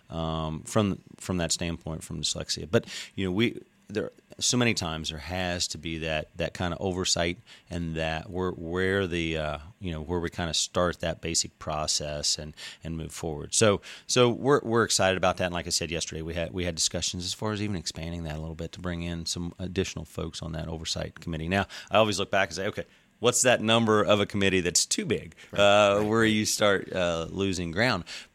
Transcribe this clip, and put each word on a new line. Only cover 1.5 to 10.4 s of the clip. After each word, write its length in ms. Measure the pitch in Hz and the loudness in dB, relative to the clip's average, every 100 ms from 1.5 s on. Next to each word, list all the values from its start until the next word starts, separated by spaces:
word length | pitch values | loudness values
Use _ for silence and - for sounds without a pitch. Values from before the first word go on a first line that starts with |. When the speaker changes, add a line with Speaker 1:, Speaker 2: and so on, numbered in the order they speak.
Speaker 1:
standpoint, 500 | - 85 82 80 80 | -2 -4 -6 -8 -10
from 200 | - 80 | -8 -6
dyslexia. 440 | 78 82 80 - 80 | -4 -4 -4 -6 -2
But, 160 | 113 - - - | -2 -2 -8 -10
you 120 | - 95 | -4 -2
know, 60 | |
we, 280 | 92 117 - - _ - | 0 0 -2 -12 _ -8
there, 240 | 104 82 - _ - | -6 -6 -8 _ -4
so 180 | - 123 | 0 2
many 160 | 120 | 2
times 380 | 101 87 80 78 | 0 -2 -4 -6
there 80 | 78 | -8
has 500 | 82 92 90 87 - | -6 -4 -2 -2 -4
to 100 | 78 | -6
be 200 | 82 80 | -8 -4
that, 300 | 80 78 - - | -2 -2 -4 -4
that 180 | 80 | -4
kind 180 | - 90 | -2 -4
of 80 | 85 | -2
oversight 560 | 95 90 90 87 85 87 - - - | -2 0 0 2 0 -2 -10 -20 -8
and 260 | 87 85 80 | -6 -4 -2
that 340 | 80 80 - | -2 -2 -4
where, 200 | 90 92 | -4 -2
where 540 | 85 82 90 95 98 95 | -4 -4 0 2 2 2
the, 300 | 85 82 80 | 0 0 0
uh, 220 | 76 73 76 - | -2 -4 -10 -12
you 120 | 92 | -8
know, 80 | 78 | -6
where 180 | 76 87 | -4 -2
we 120 | 82 | -2
kind 180 | - | -4